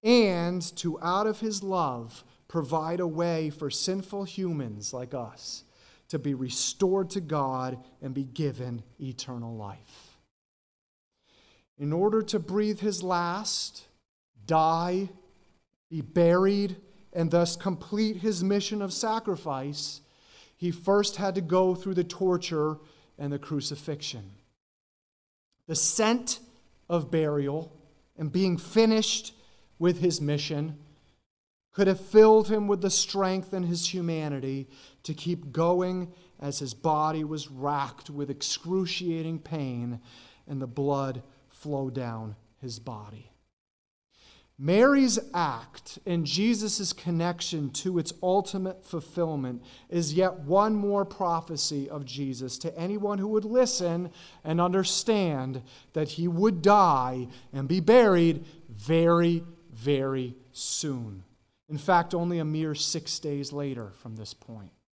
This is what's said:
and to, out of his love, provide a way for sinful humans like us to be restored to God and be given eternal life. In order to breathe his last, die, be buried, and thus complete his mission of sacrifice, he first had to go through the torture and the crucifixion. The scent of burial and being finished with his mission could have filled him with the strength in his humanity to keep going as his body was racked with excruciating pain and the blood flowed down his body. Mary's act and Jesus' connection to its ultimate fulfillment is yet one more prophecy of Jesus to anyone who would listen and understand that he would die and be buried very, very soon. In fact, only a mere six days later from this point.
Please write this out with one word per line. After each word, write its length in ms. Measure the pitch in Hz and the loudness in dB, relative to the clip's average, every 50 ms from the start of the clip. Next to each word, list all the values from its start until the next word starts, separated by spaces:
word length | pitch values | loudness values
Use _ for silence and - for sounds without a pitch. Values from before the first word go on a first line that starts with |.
| - | 6
and 580 | 220 247 247 226 202 180 175 170 170 180 185 165 - - | 6 6 6 6 6 4 2 0 0 -2 -4 -6 -8 -10
to, 240 | - - 175 156 - | -6 -4 -4 -4 -2
out 240 | 165 170 180 196 208 | -2 0 0 2 0
of 140 | 220 214 214 | 0 -2 -2
his 240 | 226 220 208 196 196 | -4 -6 -6 -4 -4
love, 600 | 196 190 180 170 139 127 120 117 113 - - - _ _ _ _ | -2 0 0 0 0 -2 -6 -10 -12 -16 -20 -20 _ _ _ _
provide 520 | _ - 170 151 127 151 160 156 160 170 180 | _ -4 -4 -2 0 -2 -2 -2 -2 -2 -2
a 80 | 180 | -2
way 420 | 170 156 160 170 170 170 160 160 151 | -2 -2 -2 -2 0 0 -2 -2 -4
for 220 | 147 - 156 143 | -6 -6 -6 -6
sinful 540 | 143 - - - 185 196 190 - - 202 196 | -4 -4 -2 -2 -2 -4 -6 -8 -8 -8 -8
humans 680 | 175 - - 190 175 165 147 135 117 107 104 101 - - | -8 -6 -6 -4 -2 -2 -4 -4 -6 -8 -10 -10 -10 -8
like 220 | 123 127 123 135 | -8 -10 -8 -8
us 480 | 131 117 107 - - - - - - - _ _ _ _ - - _ _ _ | -8 -8 -10 -12 -16 -14 -14 -14 -14 -16 _ _ _ _ -20 -20 _ _ _
to 100 | - 147 | -8 -4
be 160 | 127 143 139 | -2 -2 -4
restored 720 | 127 131 123 117 - - - - - 196 185 185 196 190 170 | -2 -4 -4 -4 -2 -4 -4 0 0 2 2 2 0 0 -2
to 120 | - 202 | -4 -6
God 640 | 170 147 156 151 139 131 131 127 131 127 127 - - - _ _ | -6 -4 -2 -2 -2 -2 -2 -4 -4 -6 -6 -8 -14 -20 _ _
and 120 | - 135 131 | -12 -8 -6
be 120 | 135 139 | -6 -6
given 580 | 131 123 - 156 143 120 104 127 123 120 120 110 - _ _ | -6 -4 -4 -2 -2 -2 -4 -8 -8 -8 -10 -12 -14 _ _
eternal 560 | 147 131 120 - - - 127 120 117 117 117 | -10 -10 -10 -10 -10 -10 -10 -10 -8 -10 -10
life. 640 | 110 104 101 90 - - _ - - - - _ _ _ _ _ _ _ _ _ _ _ _ _ _ _ _ _ _ _ _ _ _ _ _ _ _ _ _ _ _ _ _ _ | -10 -10 -12 -12 -16 -20 _ -20 -20 -20 -20 _ _ _ _ _ _ _ _ _ _ _ _ _ _ _ _ _ _ _ _ _ _ _ _ _ _ _ _ _ _ _ _ _
In 140 | _ 143 147 | _ -6 -4
order 300 | 151 170 190 214 214 220 | -2 0 0 2 2 2
to 160 | 214 214 - | 0 0 -2
breathe 440 | 208 165 165 180 208 214 214 214 208 | -4 -2 -2 0 0 0 0 -2 -2
his 200 | 190 214 196 175 | -2 -4 -4 -4
last, 840 | 180 180 185 175 175 175 175 202 214 - - - - - - - - _ _ _ _ _ _ _ _ _ _ _ 101 | -4 -2 -2 0 0 -2 -4 -4 -4 -4 -4 -4 -6 -8 -10 -16 -20 _ _ _ _ _ _ _ _ _ _ _ -4
die, 640 | - 165 160 156 160 160 165 170 180 180 190 202 185 - - _ _ _ _ _ _ _ _ _ _ _ _ _ _ | 2 2 4 4 4 2 2 0 0 -2 -2 -2 -4 -8 -18 _ _ _ _ _ _ _ _ _ _ _ _ _ _
be 120 | 165 160 | -8 -8
buried, 720 | 131 - - 175 170 170 175 180 190 196 202 202 202 196 190 - - - - - - - - | -8 -2 2 4 6 6 6 6 6 4 2 2 0 -2 -4 -10 -16 -20 -20 -20 -20 -10 -4
and 180 | 170 170 156 | -2 0 2
thus 240 | 160 170 170 170 - | 4 4 2 2 0
complete 640 | - - 196 180 175 - - 208 208 220 214 214 | -4 -4 -4 -4 -4 -6 -6 -2 0 0 0 0
his 260 | 185 170 220 208 170 175 | 0 -2 -2 0 0 0
mission 380 | 190 202 202 196 - 214 208 | 2 2 0 0 -2 -4 -4
of 100 | 202 190 | -4 -4
sacrifice, 1120 | - - - 220 220 233 226 214 190 - - 165 139 131 135 143 147 147 - - - - _ _ _ _ _ _ - - - _ _ | -4 -2 -2 -2 -2 -2 -2 -4 -4 -4 -4 -6 -6 -4 -6 -6 -8 -8 -8 -10 -10 -12 _ _ _ _ _ _ -20 -20 -20 _ _
he 120 | _ 170 175 | _ -4 -4
first 460 | 165 170 - 190 196 208 202 202 - | -4 -2 0 2 2 4 2 0 -2
had 200 | - 196 196 185 | -4 -4 -2 -2
to 60 | 196 | -2
go 320 | 175 156 175 185 185 185 185 | -2 2 2 4 4 4 2
through 200 | 180 - 196 190 | 0 -4 -2 -2
the 100 | 175 175 | -2 -2
torture 720 | 175 - - 190 185 180 175 180 - 170 156 151 156 156 151 - - - _ _ _ _ | -2 -2 -2 0 2 2 0 -2 -2 -2 0 0 0 -2 -4 -12 -20 -20 _ _ _ _
and 140 | - 143 143 | -8 -6 -6
the 80 | 143 139 | -6 -6
crucifixion. 920 | 143 - 151 143 135 - 147 143 - - 151 147 - - - 120 98 95 101 - _ _ _ _ _ _ _ _ _ _ _ _ _ _ _ _ _ _ _ _ _ _ _ _ _ | -6 -4 -6 -4 -4 -6 -10 -8 -8 -8 -8 -8 -8 -10 -10 -10 -14 -16 -18 -20 _ _ _ _ _ _ _ _ _ _ _ _ _ _ _ _ _ _ _ _ _ _ _ _ _
The 80 | - 160 | -4 -2
scent 640 | - - - - - 220 220 233 233 240 - - - - _ _ _ _ _ _ _ _ _ | 0 2 2 2 2 2 2 2 0 0 -4 -6 -6 -8 _ _ _ _ _ _ _ _ _
of 200 | 170 170 156 - | -2 -2 0 0
burial 640 | 170 165 160 151 147 147 143 139 143 156 165 170 - - - - _ _ _ _ _ | 0 0 0 2 0 0 -2 -2 -4 -4 -6 -8 -16 -20 -20 -20 _ _ _ _ _
and 140 | - 156 151 | -8 -6 -2
being 260 | - 180 190 185 175 | 0 2 2 2 2
finished 760 | 170 - - - 220 226 226 220 220 214 - - - - - - _ - - - - - _ _ _ | 0 -4 0 4 4 6 6 4 2 2 0 -2 -4 -6 -10 -18 _ -20 -20 -20 -20 -20 _ _ _
with 200 | 165 180 175 175 | 2 2 2 4
his 220 | 180 180 170 - | 2 0 0 0
mission 560 | 151 143 147 143 147 - 156 147 151 160 151 - - - - _ _ _ _ _ _ _ _ _ _ _ _ _ _ _ _ | 0 0 0 -2 -2 -4 -4 -4 -4 -6 -8 -12 -16 -20 -20 _ _ _ _ _ _ _ _ _ _ _ _ _ _ _ _
could 140 | - 202 | 2 4
have 120 | 190 190 185 | 4 4 2
filled 500 | - - - 214 220 220 220 220 214 - | -2 6 10 10 12 12 10 8 8 4
him 180 | 220 214 208 | 0 0 2
with 140 | 202 202 185 | 0 0 0
the 80 | 175 196 | 2 0
strength 640 | - - - - - 196 196 185 190 190 185 - - | 2 2 0 0 0 0 0 2 0 -2 -4 -4 -4
in 100 | 190 180 | -2 -2
his 300 | 170 175 170 170 - - | 0 -2 -2 -2 -2 -2
humanity 720 | 185 175 170 165 160 156 151 143 135 131 135 135 135 135 - - - - - - _ _ | -2 -2 -2 -2 -2 -2 -4 -4 -4 -4 -4 -6 -6 -8 -10 -16 -20 -20 -20 -20 _ _
to 100 | - 156 | -10 -10
keep 380 | - - 170 175 175 170 139 | -6 -4 -4 -4 -4 -6 -8
going 600 | 117 - 165 170 180 180 185 180 185 185 180 175 - - - _ _ - | -2 0 2 4 4 2 2 0 -2 -4 -6 -8 -12 -20 -20 _ _ -10
as 200 | 135 143 131 - | -8 -8 -6 -6
his 140 | 143 127 110 | -8 -8 -10
body 500 | - - 165 151 151 156 156 156 160 156 | -4 -2 0 2 2 2 0 0 -2 -4
was 260 | 151 156 151 143 - | -4 -6 -8 -8 -12
racked 600 | 135 127 135 143 147 143 139 127 - - - - | -10 -6 -4 -2 -2 -2 -2 -4 -8 -16 -16 -12
with 200 | 147 143 143 143 | -8 -8 -6 -6
excruciating 1120 | 139 143 - - - - - 165 180 190 185 170 - - 180 175 165 160 160 160 165 160 | -6 -6 -4 -6 -6 -6 -4 -2 -2 -2 0 -2 -4 -6 -4 -4 -4 -4 -4 -4 -6 -8
pain 600 | 160 - 160 156 143 131 123 120 120 120 120 117 - - - - - - - _ _ | -8 -8 -6 -4 -4 -4 -4 -6 -6 -6 -8 -10 -12 -18 -20 -20 -20 -20 -20 _ _
and 140 | - 143 135 | -10 -8 -8
the 60 | 131 | -8
blood 540 | 123 117 139 139 143 143 139 139 135 127 123 117 - _ _ _ _ | -8 -4 -2 0 0 0 0 -2 -4 -6 -8 -12 -16 _ _ _ _
flowed 440 | _ - - 151 147 135 135 131 120 | _ -16 -8 -6 -6 -4 -4 -4 -6
down 420 | 135 127 117 113 113 110 107 107 - _ _ _ _ | -6 -6 -6 -8 -8 -10 -12 -12 -14 _ _ _ _
his 180 | - 127 113 110 | -14 -12 -12 -12
body. 520 | - 127 120 104 104 104 104 104 - - _ _ _ _ _ _ _ _ _ _ _ _ _ _ _ _ _ _ _ - - - _ _ _ | -12 -12 -14 -14 -14 -16 -18 -20 -20 -20 _ _ _ _ _ _ _ _ _ _ _ _ _ _ _ _ _ _ _ -20 -20 -20 _ _ _
Mary's 600 | - 135 151 180 208 240 277 285 277 269 247 196 226 - - - | -6 0 2 6 6 8 8 8 6 6 4 4 0 -2 -2 -2
act 640 | 175 170 147 123 113 113 - - - - - - - _ | 0 0 0 0 -4 -8 -14 -20 -20 -18 -18 -18 -12 _
and 200 | - 175 170 160 | -2 -2 0 0
Jesus' 680 | 139 135 170 208 226 240 208 214 208 - - 196 - - | 0 0 2 2 2 2 2 0 -2 -2 -2 -4 -4 -6
connection 760 | - - 180 170 165 170 175 175 170 - - 170 160 147 135 | -6 -4 -2 -2 0 0 -2 -2 -4 -6 -6 -4 -4 -4 -4
to 280 | - - - 190 185 170 | -6 -4 -4 -2 -2 0
its 140 | 160 - - - - | -2 -2 -6 -4 0
ultimate 600 | 185 185 202 190 190 - 190 185 185 185 185 - | 2 2 2 2 0 -6 -6 -6 -6 -8 -10 -14
fulfillment 760 | - - 165 147 - - 175 170 165 156 143 131 127 123 120 - - - - - _ | -8 -8 -8 -8 -8 -4 -2 -2 -2 -2 -4 -4 -4 -6 -8 -12 -16 -20 -20 -16 _
is 240 | - 175 170 143 151 | -2 -2 -2 0 2
yet 260 | 175 185 185 185 185 | 2 2 2 0 -4
one 340 | 147 143 170 196 208 220 220 | -2 2 4 4 4 4 2
more 300 | 208 202 202 202 202 196 | 2 2 2 2 2 0
prophecy 880 | 196 - - 190 175 170 165 160 170 165 143 - - 151 143 139 139 | -2 -2 -2 0 0 0 0 -2 -4 -6 -4 -4 -2 -2 -4 -6 -6
of 160 | - 147 139 | -8 -10 -10
Jesus 520 | 123 123 135 143 135 131 120 131 127 - - | -10 -8 -6 -6 -6 -6 -6 -8 -8 -8 -6
to 200 | - 165 - 165 | -8 -8 -6 -4
anyone 380 | 165 185 202 214 202 202 208 | -6 -4 -4 -2 -2 -2 -2
who 100 | 196 190 | -2 -2
would 160 | 208 220 214 208 | 0 0 0 0
listen 640 | 214 226 254 254 240 - - 180 170 170 170 180 170 - - - - - - - | 2 4 4 4 4 2 0 0 0 0 -2 -4 -6 -10 -16 -20 -20 -20 -12 -4
and 160 | 156 160 170 | -2 2 2
understand 1000 | 175 180 180 190 185 - - - - - 220 208 190 170 151 135 131 131 131 131 120 - - - - _ | 2 4 4 2 2 2 0 -2 0 2 2 2 2 0 0 -2 -4 -6 -8 -10 -12 -14 -20 -20 -20 _
that 200 | _ 156 156 147 | _ -4 -4 -4
he 140 | - - 170 | -4 -2 -2
would 360 | 175 170 165 196 220 196 170 | -2 0 4 4 4 4 6
die 640 | 151 196 208 208 190 175 147 135 127 127 127 131 123 123 - - - - | 6 8 8 8 8 6 6 4 2 0 -2 -4 -6 -8 -12 -18 -20 -10
and 160 | - 139 135 | -6 -6 -2
be 140 | 135 170 190 | 0 0 2
buried 640 | 165 - 226 254 240 208 185 175 170 165 160 151 - - - - - - | 6 8 10 10 10 10 8 6 6 4 4 2 -4 -12 -18 -20 -20 -18
very, 760 | 117 104 101 143 160 165 165 165 170 170 170 170 170 165 170 - - - _ - - | -16 -12 -2 2 4 6 6 6 6 6 6 4 4 2 -2 -8 -18 -20 _ -20 -16
very 640 | 110 113 139 147 135 135 135 135 131 127 123 123 - - _ _ | -6 0 0 0 2 2 0 -2 -2 -4 -6 -8 -14 -20 _ _
soon. 720 | - - - - - - 151 135 123 117 110 101 95 92 _ _ _ _ _ _ _ _ | -8 -6 -4 -4 -4 -2 -4 -4 -4 -6 -10 -12 -14 -16 _ _ _ _ _ _ _ _
In 100 | _ 151 | _ -8
fact, 360 | 143 - - 185 175 170 170 - | -6 0 4 4 4 4 2 -2
only 260 | 170 170 175 175 170 | -2 0 0 0 0
a 60 | 156 | -2
mere 300 | 151 156 156 160 156 151 | -2 -2 -2 -2 -2 -2
six 440 | 147 - - - 165 - - - - | -2 -4 -4 -4 -4 -6 -6 -10 -6
days 320 | - 156 143 143 143 131 | -4 -4 -4 -4 -6 -6
later 400 | 143 143 143 139 131 120 113 101 92 - | -6 -6 -4 -4 -6 -6 -8 -12 -14 -16
from 140 | - 117 110 | -16 -14 -12
this 180 | 110 107 - - | -12 -12 -14 -16
point. 380 | _ - - 117 110 98 87 _ _ _ _ | _ -18 -18 -16 -16 -16 -18 _ _ _ _